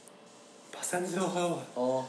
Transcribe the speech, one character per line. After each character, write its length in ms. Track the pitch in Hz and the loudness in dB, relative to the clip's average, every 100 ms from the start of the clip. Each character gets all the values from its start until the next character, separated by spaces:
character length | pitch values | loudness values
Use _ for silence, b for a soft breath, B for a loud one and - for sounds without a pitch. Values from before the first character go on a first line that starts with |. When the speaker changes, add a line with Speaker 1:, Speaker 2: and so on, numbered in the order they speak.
| - - - - - - - | -20 -20 -20 -20 -20 -20 -16
Speaker 1:
把 100 | - | -6
三 260 | - 180 180 | -2 0 0
支 60 | |
都 140 | 175 180 | 0 2
喝 200 | 175 175 | 2 2
完， 180 | 143 - | 0 -4
Speaker 2:
哦， 300 | 123 127 131 | 0 2 2